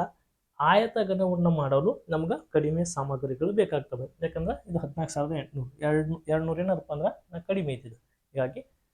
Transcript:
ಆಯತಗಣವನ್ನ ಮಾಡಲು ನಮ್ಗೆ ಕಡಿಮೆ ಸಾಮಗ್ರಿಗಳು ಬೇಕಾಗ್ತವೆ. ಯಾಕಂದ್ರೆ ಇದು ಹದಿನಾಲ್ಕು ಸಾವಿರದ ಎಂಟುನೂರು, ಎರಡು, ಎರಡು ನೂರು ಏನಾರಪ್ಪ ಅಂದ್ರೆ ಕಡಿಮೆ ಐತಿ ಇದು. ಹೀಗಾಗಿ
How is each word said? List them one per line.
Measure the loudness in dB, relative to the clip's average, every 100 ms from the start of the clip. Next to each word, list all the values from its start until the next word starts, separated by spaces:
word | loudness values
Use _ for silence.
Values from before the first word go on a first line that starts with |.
| -4 -6 _ _ _ 0
ಆಯತಗಣವನ್ನ | 4 4 4 0 0 2 2 4 4
ಮಾಡಲು | 4 4 4 2 0 -2
ನಮ್ಗೆ | -2 0 -4 0
ಕಡಿಮೆ | 2 2 0
ಸಾಮಗ್ರಿಗಳು | -2 -2 -4 -2 -4 -2 0
ಬೇಕಾಗ್ತವೆ. | 2 2 0 -4 -8 -10 -6
ಯಾಕಂದ್ರೆ | -6 -4 -4 -4 -4
ಇದು | -4
ಹದಿನಾಲ್ಕು | -4 -4 -4
ಸಾವಿರದ | -2 -2 -4
ಎಂಟುನೂರು, | -6 -8 -10 -4
ಎರಡು, | 0 2 0 -4 -2
ಎರಡು | 0
ನೂರು | 0 -2
ಏನಾರಪ್ಪ | 0 -2 -4
ಅಂದ್ರೆ | -2 -2 -4 _ -10
ಕಡಿಮೆ | -2 -2 -2
ಐತಿ | -6 -10
ಇದು. |
ಹೀಗಾಗಿ | -20 _ _ _ -4 -4 -4 -16 _ _